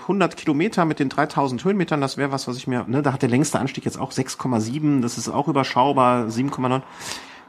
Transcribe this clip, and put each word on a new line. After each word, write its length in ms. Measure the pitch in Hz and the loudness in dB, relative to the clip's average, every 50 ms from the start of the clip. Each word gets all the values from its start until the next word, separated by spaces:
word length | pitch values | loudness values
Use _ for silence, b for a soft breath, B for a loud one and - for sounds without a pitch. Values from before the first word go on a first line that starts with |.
| - | -2
hundert 300 | - 185 202 180 160 - | -2 2 2 2 0 -2
Kilometer 480 | - - 170 147 143 175 226 - 190 170 | -2 -2 0 0 2 0 0 2 2 2
mit 140 | 156 151 - | 2 2 0
den 100 | 143 131 | -2 0
dreitausend 540 | - - 151 151 - 151 139 131 127 117 - | 0 0 0 0 0 0 0 0 -2 -2 0
Höhenmetern, 360 | 190 208 202 165 - 156 147 | 0 0 0 0 0 0 0
das 160 | 139 131 - | 0 0 0
wäre 140 | - 139 139 | -2 -2 -2
was, 160 | 139 131 - | -2 -4 -4
was 80 | - 123 | -6 -8
ich 120 | 127 - | -6 -4
mir, 180 | 131 127 123 92 | -2 -2 -2 -2
ne, 140 | 92 120 143 143 | 0 0 0 2
da 80 | 139 127 | 0 2
hat 80 | - | 2
der 80 | 139 120 | 2 2
längste 300 | 120 127 160 - - - | 4 2 2 2 0 -2
Anstieg 240 | 113 135 - - - | -2 -4 -6 -6 -6
jetzt 140 | - - - | -6 -4 -4
auch 140 | - 131 - | -6 -4 -2
sechs 240 | - 127 - - - | -4 -4 -4 -6 -6
Komma 220 | - 135 123 110 | -4 -2 0 0
sieben, 400 | 107 117 127 156 151 147 143 135 | 0 -2 -2 0 2 2 4 2
das 160 | 117 120 - | 2 0 -2
ist 100 | 117 110 | -4 -6
auch 220 | 113 - 123 143 160 | -2 -2 0 0 2
überschaubar, 840 | 143 139 131 - - 123 127 143 139 135 127 123 123 123 117 110 | 2 0 0 2 2 4 4 4 4 6 6 6 4 4 0 0
sieben 180 | 110 117 131 139 | 0 0 -2 -2
Komma 180 | - - 127 123 | -2 -2 0 0
neun. 140 | 127 131 B B B B B B B B B B B B B | 0 -2 B B B B B B B B B B B B B